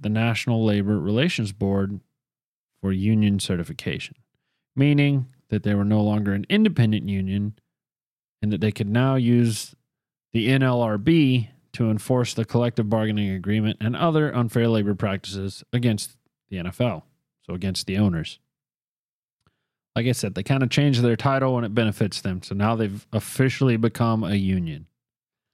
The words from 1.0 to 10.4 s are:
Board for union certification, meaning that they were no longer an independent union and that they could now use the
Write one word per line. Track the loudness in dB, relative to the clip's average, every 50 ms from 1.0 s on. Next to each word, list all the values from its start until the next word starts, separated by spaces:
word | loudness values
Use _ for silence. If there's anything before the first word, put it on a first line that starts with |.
| 0 0 0 0 0 0 0 -2 -4 -4 -4
Board | -4 -2 0 0 0 -2 -2 -6 -10 -12 _ _ _ _ _ _ _ _ _ _ _ _ _ _ _
for | -4 -2
union | 0 0 2 2 2 4 4 2 2 0
certification, | -2 -2 -4 -4 -4 -8 -10 -10 -8 -8 -8 -8 -10 -14 -18 _ _ _ _ _ _ _ _ _ _ _ -2
meaning | 2 2 4 4 4 4 2 2 0 -2 -6 _ _ _ -4
that | -4 -2 0
they | 0 0
were | 0 2
no | 2 2 2
longer | 2 2 0 0 0 -2 -2
an | -2 -2 0
independent | 2 2 2 2 2 2 2 2 2 0 -2 -4
union | -4 -4 -2 -2 -2 -4 -4 -6 -8 _ _ _ _ _ _ _ _ _ _ _ _ _ _ _ _ -6
and | -4 -2
that | -2 0
they | 0 0
could | 0 -2 -4 -2
now | 0 2 2 2 2
use | 2 2 4 4 4 4 2 0 -4 -8 -14 -18 _ _ _ _ _ _ _ _ _ _ _ -4
the | -2